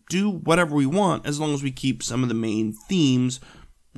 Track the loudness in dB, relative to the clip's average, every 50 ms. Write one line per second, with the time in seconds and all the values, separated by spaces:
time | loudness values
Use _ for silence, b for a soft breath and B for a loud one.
0 | _ -2 0 0 0 0 -2 -2 2 2 4 4 4 2 2 2 2 2 2 2
1 | 2 2 0 -2 -4 -6 -4 -4 -2 -2 -2 -2 -2 -6 -6 -2 -2 -2 -2 -2
2 | -4 -4 -2 -2 -2 0 -2 -2 -2 -2 -2 -2 -2 -4 -6 -8 -6 -2 0 2
3 | 4 4 4 2 0 0 -4 -8 B B B B B B B _ _ _ -4